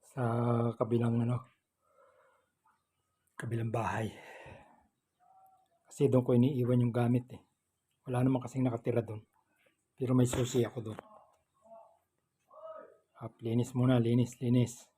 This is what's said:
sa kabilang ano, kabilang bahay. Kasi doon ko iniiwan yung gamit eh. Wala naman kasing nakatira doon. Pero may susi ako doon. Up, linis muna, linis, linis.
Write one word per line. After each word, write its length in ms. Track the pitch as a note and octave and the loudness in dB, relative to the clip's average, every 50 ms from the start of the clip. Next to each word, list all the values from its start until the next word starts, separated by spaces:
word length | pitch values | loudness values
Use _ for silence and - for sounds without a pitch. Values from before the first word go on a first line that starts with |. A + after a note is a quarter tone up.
| _ | _
sa 160 | _ - C3+ B2 A#2 A#2 A#2+ A#2 A#2+ A#2+ A#2 A#2 A#2 A2+ - | _ -8 -4 -2 -2 0 0 0 0 0 0 0 -2 -2 -2
kabilang 400 | B2 A2 A#2 A#2 A#2+ A#2 A#2 A#2 | -2 0 0 0 2 2 0 0
ano, 320 | A#2 A#2 B2 B2 - - _ _ _ _ _ _ _ _ _ _ _ _ _ _ _ _ _ _ _ _ _ _ _ _ _ _ _ _ _ _ _ _ _ _ _ _ _ | 0 0 -2 -4 -6 -12 _ _ _ _ _ _ _ _ _ _ _ _ _ _ _ _ _ _ _ _ _ _ _ _ _ _ _ _ _ _ _ _ _ _ _ _ _
kabilang 400 | - - A#2+ A2+ A#2 A2+ A#2 A2 | -12 -10 -6 -6 -4 -4 -4 -4
bahay. 400 | A2+ A2 F#2+ - A2+ A2 G2+ - - - - - - - - - - - _ _ _ _ _ _ _ _ _ _ _ _ _ _ - _ _ _ _ _ _ _ _ _ _ | -4 -4 -2 -4 -4 -6 -6 -8 -12 -20 -20 -20 -20 -20 -20 -20 -20 -20 _ _ _ _ _ _ _ _ _ _ _ _ _ _ -20 _ _ _ _ _ _ _ _ _ _
Kasi 160 | - - D3 C3 A2+ | -2 2 2 4 6
doon 80 | B2+ | 4
ko 160 | B2 - B2+ A#2+ | 4 6 4 6
iniiwan 480 | A#2+ C3+ D3+ B2 B2 A#2 B2+ B2 A#2+ | 4 4 2 0 0 2 2 2 2
yung 80 | A#2+ A2 | 2 0
gamit 320 | A#2+ A#2+ A#2+ B2 B2+ B2 - - | 0 0 2 2 0 0 -4 -18
eh. 80 | - _ _ _ _ _ _ _ _ _ _ _ _ _ | -20 _ _ _ _ _ _ _ _ _ _ _ _ _
Wala 160 | - B2+ B2 | -4 -2 0
naman 160 | B2+ C3 C3 B2 B2 | 2 2 0 0 -4
kasing 160 | B2+ - C3+ | -6 -4 -2
nakatira 400 | B2+ B2+ A#2+ A#2 - C3 A2+ A#2 | -2 -2 -2 -2 -4 -2 -2 -2
doon. 160 | A2+ G2+ A2 G#2+ - _ _ _ _ _ _ _ _ _ _ _ _ _ _ _ | -2 -4 -10 -14 -14 _ _ _ _ _ _ _ _ _ _ _ _ _ _ _
Pero 160 | C3 A#2+ B2+ | -2 2 4
may 160 | B2+ B2 A#2+ | 4 4 4
susi 320 | B2 C3+ B2 A#2+ - C3 | 2 -2 -2 0 0 0
ako 320 | A#2 G#2 - B2+ G#2+ A2 G#2+ | 0 0 -2 -8 -10 -10 -12
doon. 60 | - - - - - - _ _ _ _ _ _ _ _ A3 A3+ A3+ A3 - _ _ _ _ _ _ _ _ _ _ _ _ - - - D#5+ D#5+ - - - - _ _ _ _ - A#2+ | -12 -16 -20 -20 -20 -20 _ _ _ _ _ _ _ _ -20 -20 -20 -20 -20 _ _ _ _ _ _ _ _ _ _ _ _ -20 -18 -16 -16 -16 -16 -18 -20 -20 _ _ _ _ -16 -16
Up, 80 | A2+ - _ | -16 -14 _
linis 320 | B2 A#2 A2+ A#2+ A#2+ - - | -6 -2 0 0 -2 -2 -2
muna, 240 | B2+ B2 B2+ C3 B2 | 0 2 4 4 4
linis, 400 | A#2 A#2 A#2+ B2 A#2+ A2+ - _ | 4 2 2 2 2 0 -4 _
linis. 480 | - A#2+ A#2+ B2+ A#2+ - - - - _ _ | -2 2 4 4 2 2 -2 -14 -20 _ _